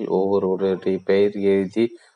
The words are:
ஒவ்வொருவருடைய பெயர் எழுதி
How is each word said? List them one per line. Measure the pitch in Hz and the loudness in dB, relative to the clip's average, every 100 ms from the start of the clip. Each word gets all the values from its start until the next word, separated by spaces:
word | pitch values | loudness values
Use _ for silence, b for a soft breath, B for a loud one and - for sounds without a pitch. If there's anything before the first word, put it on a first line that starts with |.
| - | -2
ஒவ்வொருவருடைய | 92 98 101 95 92 98 92 - 95 90 | -2 0 0 0 0 -2 -2 -2 -2 0
பெயர் | 98 101 104 | 2 2 0
எழுதி | 98 98 95 107 117 B B | 2 2 0 -2 -2 B B